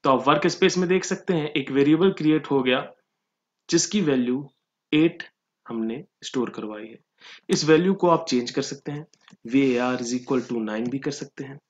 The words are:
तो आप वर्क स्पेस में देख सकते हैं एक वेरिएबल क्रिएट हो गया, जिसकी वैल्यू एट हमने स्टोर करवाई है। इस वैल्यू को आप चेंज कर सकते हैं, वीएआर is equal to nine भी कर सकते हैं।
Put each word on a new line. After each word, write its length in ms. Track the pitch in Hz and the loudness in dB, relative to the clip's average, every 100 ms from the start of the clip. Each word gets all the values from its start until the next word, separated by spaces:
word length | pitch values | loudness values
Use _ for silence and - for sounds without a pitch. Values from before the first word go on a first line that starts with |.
तो 60 | 143 | 2
आप 180 | 127 127 | 2 4
वर्क 180 | 147 175 | 2 2
स्पेस 320 | - 190 180 | 2 2 2
में 100 | 180 | 2
देख 160 | 185 | 0
सकते 300 | - 185 - | 0 -6 -2
हैं 160 | 170 147 | -2 -2
एक 200 | 151 131 | -4 -2
वेरिएबल 420 | 135 143 160 190 | 2 4 6 4
क्रिएट 380 | - 156 156 147 | 2 2 2 0
हो 120 | 139 | 0
गया, 300 | 127 127 139 - _ _ _ _ _ _ - | 2 0 -2 -18 _ _ _ _ _ _ -2
जिसकी 300 | 165 - 208 | -2 0 0
वैल्यू 500 | 160 131 123 131 143 _ _ _ _ | 2 0 0 -4 -6 _ _ _ _
एट 300 | 151 165 165 - _ _ _ - | 2 2 0 -20 _ _ _ -10
हमने 360 | 117 113 120 190 _ | -6 -4 -6 -12 _
स्टोर 260 | - 135 113 | -8 -4 -4
करवाई 360 | - 107 107 110 | -6 -10 -12 -14
है। 120 | 117 _ _ - - - | -20 _ _ -20 -20 -4
इस 160 | 185 | -2
वैल्यू 300 | 151 156 185 | 4 4 4
को 140 | 190 175 | 2 2
आप 180 | 160 - | 2 2
चेंज 220 | 123 123 | -2 -2
कर 120 | - | -6
सकते 300 | 131 135 - | -6 -10 -12
हैं, 140 | 147 156 _ _ _ 117 | -12 -14 _ _ _ 0
वीएआर 500 | 135 135 120 123 123 | 2 2 2 0 -4
is 160 | 120 | -4
equal 300 | 123 - 131 | -6 -2 -4
to 180 | 120 120 | -2 -6
nine 280 | 107 110 123 | -4 -4 -4
भी 80 | 135 | -4
कर 120 | 147 | -6
सकते 340 | - 151 - | -8 -12 -12
हैं। 140 | 135 143 | -14 -14